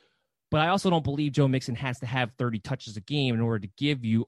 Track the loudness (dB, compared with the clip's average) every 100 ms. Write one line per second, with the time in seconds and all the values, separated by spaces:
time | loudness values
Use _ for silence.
0 | _ _ _ _ -2 0 2 2 2 2
1 | 0 0 0 4 4 2 -2 -4 -4 -6
2 | -4 -2 -2 -2 -2 -2 -4 -6 -8 -12
3 | -4 0 2 2 0 -2 -6 -2 -2 0
4 | 2 2